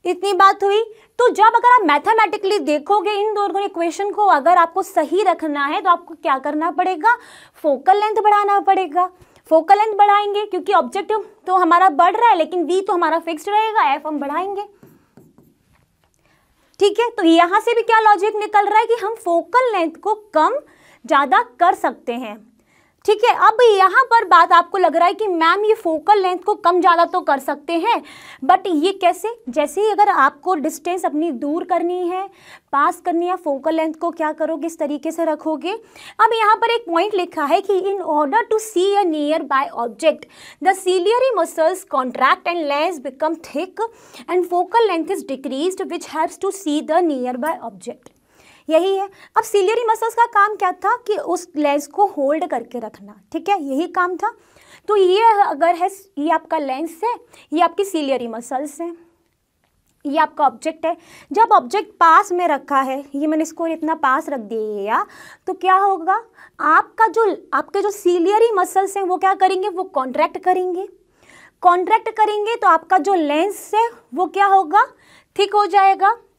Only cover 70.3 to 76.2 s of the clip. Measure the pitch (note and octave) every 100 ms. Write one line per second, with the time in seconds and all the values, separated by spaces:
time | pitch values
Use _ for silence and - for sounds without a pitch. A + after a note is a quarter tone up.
70.3 | - F4+ F#4 F#4 F4 F#4 _ _ _ _
71.3 | - - _ F4+ F4 F4 A4 A4+ A4 G#4+
72.3 | G#4 G#4 A#4 G4 D#4+ D#4+ F#4 D4 F#4+ D4
73.3 | D4+ F#4+ G4 - G#4+ A#4 - _ C4 F#4
74.3 | F#4+ G4+ F#4+ D4+ G4 C5+ _ _ _ _
75.3 | - G4+ G#4 G4+ G4 G4 G4 G4 A#4